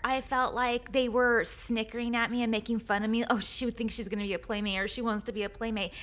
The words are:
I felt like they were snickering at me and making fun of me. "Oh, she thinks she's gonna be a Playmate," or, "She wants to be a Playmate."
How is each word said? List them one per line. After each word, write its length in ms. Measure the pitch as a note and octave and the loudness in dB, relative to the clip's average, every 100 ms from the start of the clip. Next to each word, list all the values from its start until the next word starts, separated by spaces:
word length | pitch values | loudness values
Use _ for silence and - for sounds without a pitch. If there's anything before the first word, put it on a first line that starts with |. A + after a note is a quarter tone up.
I 180 | B3 C4 | -2 -2
felt 320 | B3+ B3+ B3+ | 0 0 2
like 380 | A#3+ B3 A#3+ B3 | 2 0 0 0
they 180 | C4 B3 | 2 2
were 340 | A3+ B3 A#3 | 4 6 4
snickering 720 | - - - A#3 A3 A#3 A#3 A#3 | 2 -2 -2 -2 -2 -2 -2 0
at 140 | A#3 | 0
me 140 | A#3+ | 0
and 80 | A#3 | 2
making 260 | A3 G#3+ A3+ | 0 0 -2
fun 260 | - G3+ | 2 0
of 60 | G#3+ | 2
me. 160 | A3+ A#3+ | 2 4
"Oh, 120 | A#3 | 2
she 320 | - - B3 | 0 -2 -2
thinks 240 | A#3+ A3+ - | -2 -4 -4
she's 120 | G3+ | -4
gonna 140 | G3+ | -4
be 120 | G3+ | -2
a 40 | F3+ | -4
Playmate," 400 | - G#3 G#3 F#3+ | -2 -2 0 0
or, 100 | G3 | -2
"She 140 | - | -2
wants 220 | A3+ G#3 | 0 -2
to 80 | G#3 | -2
be 100 | G#3+ | -4
a 80 | G3+ | -4
Playmate." 420 | - A3+ A3 F3+ - | -4 -4 -2 -4 -6